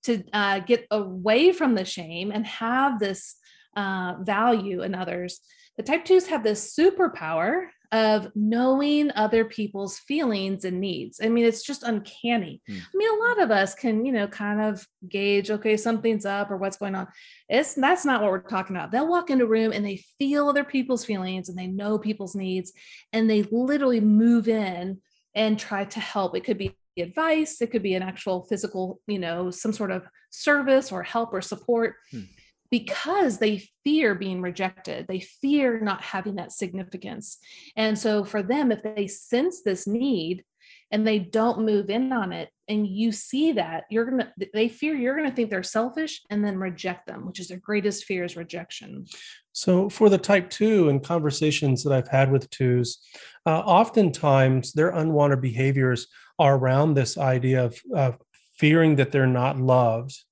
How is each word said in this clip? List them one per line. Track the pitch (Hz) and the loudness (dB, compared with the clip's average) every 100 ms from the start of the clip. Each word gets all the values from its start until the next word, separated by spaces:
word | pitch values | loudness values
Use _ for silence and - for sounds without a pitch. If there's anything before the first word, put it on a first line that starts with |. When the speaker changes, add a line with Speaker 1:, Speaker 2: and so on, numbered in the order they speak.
Speaker 1:
to, | - 233 - | -2 -2 -2
uh, | 208 202 196 | -2 0 0
get | 190 233 - | 2 0 2
away | 214 190 185 185 226 339 | -2 -2 -4 2 6 6
from | 359 302 220 | 4 2 0
the | 214 | -2
shame | - 165 170 196 | -10 -10 -8 -6
and | 208 214 | -4 -6
have | - 226 254 277 233 | -6 -2 0 0 0
this, | 202 190 - - _ _ _ 208 | -4 -4 -10 -16 _ _ _ -8
uh, | 196 190 180 180 | -4 -4 -6 -6
value | 185 202 233 226 196 180 | -2 2 2 2 0 -6
in | 190 185 | -6 -6
others, | 180 175 180 - _ _ _ - | -6 -6 -8 -12 _ _ _ -10
the | |
type | 220 320 339 | -2 -2 4
twos | 370 359 | 4 4
have | 311 | -2
this | 220 208 - - | 0 -2 -4 2
superpower | 349 381 349 - 160 165 180 339 359 _ _ | 2 4 -2 -2 -4 -2 0 -2 -6 _ _
of | 220 220 214 190 214 | 2 4 2 0 -2
knowing | 214 233 254 269 285 294 294 | 0 2 2 2 2 2 2
other | 208 214 226 220 | 0 2 2 0
people's | - 202 196 196 - | -2 -6 -6 -8 -10
feelings | _ 294 277 202 190 196 185 | _ -2 0 0 -2 -4 -4
and | 180 | -4
needs. | 196 175 - - | -4 -6 -10 -4
I | 220 | 0
mean, | 233 233 | 4 2
it's | 220 | 0
just | - 277 | -8 -8
uncanny. | 233 214 208 - 233 233 170 143 - | -4 -4 -6 -8 -2 -2 -2 -12 -12
Speaker 2:
Hmm. | |
Speaker 1:
I | 98 87 381 | -14 -8 -2
mean, | 440 | 0
a | 427 | 0
lot | 466 453 | 0 0
of | 302 | 2
us | 208 196 - | 2 0 -2
can, | 240 220 | -2 0
you | 254 | 0
know, | 240 202 | -2 -4
kind | - 208 208 | -6 -4 -2
of | 214 196 - _ 185 | -2 -4 -12 _ -10
gauge, | 196 202 202 202 | -4 0 0 0
okay, | 214 214 214 | -4 0 0
something's | 226 226 226 214 202 | 0 0 0 -2 -2
up | 202 202 | -4 -4
or | 196 | -4
what's | 196 196 | -4 -4
going | 202 190 | -6 -6
on. | 185 - - - _ | -8 -14 -20 -20 _
It's, | 233 302 - | 0 0 0
that's | 269 359 | 2 2
not | 294 247 | 2 2
what | 208 | 2
we're | 190 | 0
talking | - 196 185 185 | -4 -6 -4 -6
about. | 156 | -4
They'll | 220 311 | -2 0
walk | 349 349 | 0 2
into | 262 233 | 2 2
a | |
room | 220 220 | 2 0
and | 214 208 | -2 -6
they | 190 _ _ | -8 _ _
feel | 277 294 285 | -2 2 2
other | 285 | 0
people's | 285 269 262 247 - | 0 -4 -2 -2 -2
feelings | 202 185 185 185 | -4 -4 -6 -8
and | 180 | -10
they | 185 | -8
know | 190 202 214 | -6 -2 -2
people's | 214 214 190 196 | -2 -6 -6 -6
needs | 190 185 180 - - - _ | -4 -4 -6 -16 -20 -20 _
and | 220 220 | 0 2
they | 214 208 | 2 2
literally | 226 254 285 269 240 | 0 0 2 2 2
move | 214 208 226 233 214 | 6 6 6 4 2
in | 220 196 175 185 190 _ _ _ 202 | 0 -2 -6 -8 -10 _ _ _ 0
and | 220 214 | 0 0
try | - 202 202 | -2 -6 -6
to | 220 | -8
help. | 208 208 185 185 | -6 -4 -2 -4
It | |
could | 180 196 | -4 -4
be | 190 - _ - | -4 -10 _ -10
advice, | 170 180 320 311 311 - | -8 -2 0 0 0 -4
it | 233 | -4
could | 233 | -2
be | 196 | -2
an | 185 | -2
actual | 185 185 - 180 180 | -4 -8 -4 -4 -4
physical, | 208 202 185 185 - - | -6 -6 -6 -8 -8 -6
you | 202 | -6
know, | 170 170 180 | -4 -4 -6
some | 180 220 | -4 -6
sort | 214 202 | -4 -4
of | 185 185 _ _ | -6 -10 _ _
service | - - 294 269 262 269 | -6 0 2 4 2 2
or | 185 | -8
help | 175 233 233 | -4 -4 -4
or | 190 | -6
support. | 185 202 - 233 226 - _ | -8 -10 -2 0 0 -4 _
Speaker 2:
Hmm. | 127 95 _ _ _ _ | -14 -14 _ _ _ _
Speaker 1:
Because | 240 220 - 294 392 320 196 | -4 -2 -6 -2 0 0 2
they | 214 202 - _ | 0 -2 -8 _
fear | 285 311 254 185 | 0 2 2 0
being | 196 185 | -4 -4
rejected. | 180 175 185 185 - - - | -6 -4 -6 -6 -10 -10 -8
They | 190 | -10
fear | 180 _ 277 294 262 226 | -10 _ 0 2 2 0
not | 214 190 | -2 -4
having | - 196 190 190 | -6 -6 -6 -8
that | 175 | -10
significance. | - 185 185 185 185 196 - 214 - - - - - | -8 -8 -8 -10 -12 -12 -12 -14 -16 -20 -20 -14 -4
And | 220 208 | -2 0
so | 220 208 | 0 0
for | 202 214 | -2 -4
them, | 190 277 269 | -2 0 2
if | 214 | 0
they | 214 214 202 | -4 -6 -6
sense | - - 240 330 359 | -8 -4 0 0 -2
this | 214 185 - | -4 -4 -2
need | 220 277 214 160 180 _ _ _ - _ | -2 0 -2 -2 -6 _ _ _ -20 _
and | 214 220 | -2 0
they | 214 | 0
don't | 175 220 226 233 220 | 0 0 0 0 2
move | 208 196 | 0 0
in | 214 262 | -2 -2
on | 254 190 | -2 -4
it, | 170 165 _ - | -6 -12 _ -6
and | 214 208 | -2 -2
you | 190 226 | 0 -2
see | 214 - 262 320 | -2 -6 0 0
that, | 226 165 165 - | 0 -2 -6 -4
you're | 214 233 | -2 0
gonna, | 254 220 - 196 214 | -2 -2 -6 -6 -2
they | 233 | -2
fear | - 294 302 | -2 -4 -2
you're | 240 285 | -2 -2
gonna | 302 | -2
think | 254 220 | -2 -4
they're | 190 | -4
selfish | 185 220 240 285 311 - _ | -4 -4 -4 -4 -8 -8 _
and | 208 | -2
then | 208 190 | -2 -2
reject | 190 165 185 175 - | -6 -6 -8 -8 -12
them, | - 180 | -14 -12
which | 185 | -12
is | 180 | -12
their | 185 | -14
greatest | 196 208 202 196 - | -4 -2 0 -4 -6
fear, | 190 | -4
is | 175 175 | -4 -8
rejection. | 170 170 170 - - 135 - - - - _ | -12 -12 -12 -16 -14 -16 -16 -18 -20 -20 _
Speaker 3:
So | - - 180 196 | -6 2 4 2
for | - 214 | 6 6
the | 196 | 6
type | - 202 180 | 4 2 2
two | - 214 214 160 | 0 4 6 6
and | 139 | 4
conversations | 135 170 151 139 151 139 143 131 | 0 0 0 0 0 2 2 2
that | 147 | 2
I've | 131 123 | 2 4
had | 135 135 | 4 6
with | 135 - | 4 0
twos, | - 127 123 120 - _ - - - - | -2 2 2 0 -6 _ -20 -20 -6 0
uh, | 160 | 0
oftentimes | 214 180 226 233 190 135 151 135 131 131 117 | 6 6 6 4 4 4 4 6 6 4 0
their | 151 165 | 0 2
unwanted | 180 160 151 143 135 | 2 2 4 4 4
behaviors | 127 113 135 135 127 123 - - - - | 0 0 0 2 2 0 -6 -18 -20 2
are | 147 139 | 4 6
around | 127 131 156 143 | 4 4 4 4
this | 120 - | 0 0
idea | 135 127 127 131 123 | 0 2 2 2 0
of, | 120 - | -4 -6
of | 208 131 117 _ _ _ - | 0 0 -2 _ _ _ 2
fearing | 151 160 160 143 | 4 6 6 4
that | 139 | 2
they're | 139 131 | 4 2
not | 127 127 139 | 2 0 0
loved | 127 127 120 113 131 - _ | 4 4 4 0 -6 -16 _